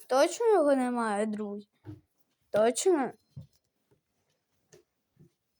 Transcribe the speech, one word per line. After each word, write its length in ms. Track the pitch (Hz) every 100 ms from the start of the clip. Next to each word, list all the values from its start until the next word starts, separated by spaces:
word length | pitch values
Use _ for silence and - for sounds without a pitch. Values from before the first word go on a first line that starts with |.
| -
Точно 460 | 262 339 - 466
його 220 | 403 294 269
немає, 500 | 247 240 226 202 220
друзі? 420 | 208 208 208 208 _ - 104 _ _ _ _ _
Точно? 640 | 208 220 254 381 320 427 - _ - - _ _ _ _ _ _ _ _ _ _ _ _ _ _ _ _ _ - _ _